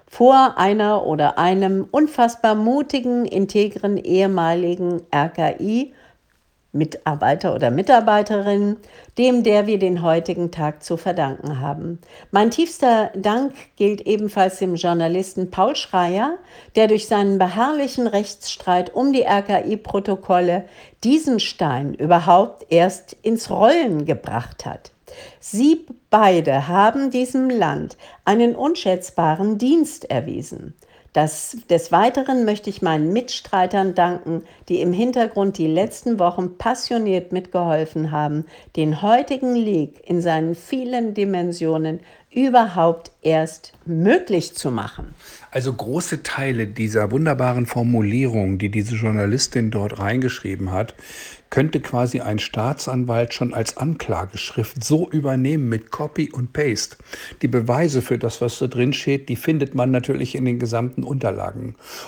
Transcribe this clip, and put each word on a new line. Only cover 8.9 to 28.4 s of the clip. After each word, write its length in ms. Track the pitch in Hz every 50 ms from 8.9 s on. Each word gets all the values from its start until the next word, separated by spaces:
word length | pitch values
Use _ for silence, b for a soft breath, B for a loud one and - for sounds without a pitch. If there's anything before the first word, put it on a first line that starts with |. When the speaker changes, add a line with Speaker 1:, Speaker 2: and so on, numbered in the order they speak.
| B B B B B
Speaker 1:
dem, 260 | - 247 254 247 240 214
der 240 | 226 208 208 202
wir 100 | 214 214
den 240 | 196 190 185 180 170 170
heutigen 480 | 165 160 170 170 - 170 180 175 170
Tag 320 | - 170 151 151 151 - -
zu 120 | - 170
verdanken 640 | 165 - 190 180 175 147 139 - - - 147 147 127
haben. 400 | 139 151 160 156 156 165 170 170 B B B B B B
Mein 180 | - 196 214 233
tiefster 640 | 233 - 339 330 - - 277 247 233 220 208 - -
Dank 400 | 196 190 202 214 247 277 269 B B B B _
gilt 320 | - 208 208 208 202 -
ebenfalls 520 | - 220 214 214 202 - 208 185 190 185 -
dem 160 | 190 185 175
Journalisten 760 | 170 - 175 170 170 165 165 175 185 190 - - 190 185 185
Paul 240 | - 185 190 247 302
Schreier, 600 | - - - - 185 180 175 180 202 226 302 339 - B B B B B B B
der 100 | 220 220
durch 200 | 214 214 208 -
seinen 300 | - 220 202 202 196 196
beharrlichen 720 | 190 185 180 180 214 240 285 311 294 277 254 - 254 240
Rechtsstreit 880 | 220 208 202 208 - - - - - - - - 185 180 180 180 - -
um 160 | 226 262 277
die 120 | 269 254 -
R-K-I-Protokolle 1400 | - 196 202 196 214 202 170 - 185 214 208 - - - 202 196 208 196 196 - - 185 180 180 175 175 196 B B B B B B B B -
diesen 380 | 226 294 320 311 294 240 214
Stein 520 | - - - - 175 147 127 135 143 139 139
überhaupt 760 | - 143 160 175 170 156 190 175 185 220 233 - - - -
erst 480 | 165 170 175 196 190 - - - - -
ins 280 | - 220 226 226 - -
Rollen 560 | 190 180 208 247 330 349 294 226 165 147 147
gebracht 600 | - - - - 127 120 117 120 - - - -
hat. 260 | - - - - - _ _ _ B B B B B B B
Sie 440 | - - - 208 262 302 330 320 - - 247 - _ _
beide 600 | 220 220 214 196 180 170 156 151 135 139 135 160
haben 420 | 175 196 202 220 233 277 277 262
diesem 380 | 247 247 254 254 - 262 262 254
Land 480 | 247 220 170 151 139 147 156 - - B B B B B B
einen 320 | 190 208 233